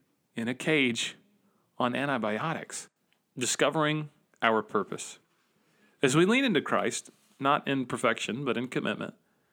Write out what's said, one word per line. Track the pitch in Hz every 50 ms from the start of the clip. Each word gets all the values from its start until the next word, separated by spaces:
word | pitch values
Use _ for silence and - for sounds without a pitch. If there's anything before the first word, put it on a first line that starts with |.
| _ _ _ _ _ _ _
in | 117 113
a | 120 123
cage | - - 160 156 147 131 120 117 - - - - - _ _ _ _ _ _ _ _ _ _ _
on | - 127 120 127
antibiotics, | 127 139 143 135 117 110 107 107 107 143 165 151 - - - - - - - _ _ _ _ _ _ _ _ -
discovering | 139 120 - - - 151 135 - 160 151 151 151 156 151 147 _ _ _ _ _ -
our | - 113 113 110
purpose. | 104 - - 104 92 - - - - - - - _ _ _ _ _ _ _ _ _ _ _ _ _ _ _ _
As | - 143 147
we | 160 180
lean | 196 233 269 277
into | 240 180 135
Christ, | - - 117 104 98 120 - - - - - _ _ _ _ -
not | 135 135 147 - -
in | 139 139 135 127
perfection, | - 127 113 - 117 117 - - - 104 135 143
but | 120 110
in | 117 127
commitment, | 123 - 143 - 113 104 107 107 - - _ _ _ _ _ _ _